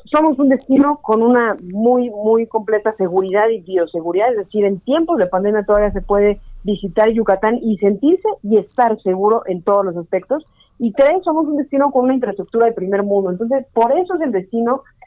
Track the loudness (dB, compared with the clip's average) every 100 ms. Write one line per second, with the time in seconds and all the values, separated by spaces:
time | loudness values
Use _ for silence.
0 | -2 2 2 2 2 2 2 2 4 0
1 | -2 0 4 4 2 -2 -6 -2 2 2
2 | 0 -4 0 0 0 -4 -2 0 0 -2
3 | -2 0 0 2 2 0 -2 -2 -2 -4
4 | -2 0 0 0 -4 -2 0 -2 -2 0
5 | 2 0 0 0 0 -2 2 2 2 -2
6 | -2 2 2 0 -8 -12 -6 -6 -4 0
7 | 2 2 0 0 0 -2 -2 0 0 0
8 | 2 2 0 -4 0 0 0 0 0 0
9 | -2 0 2 0 -2 -6 0 0 0 -4
10 | -6 -6 -4 -6 -6 _ _ -6 -6 2
11 | 2 2 -2 -2 -2 -4 -4 0 0 0
12 | 0 0 -4 -8 -6 0 0 0 -4 -2
13 | 0 0 -2 -4 -2 -4 -4 0 2 2
14 | -2 -4 -2 -4 -4 -4 -2 -4 -6 _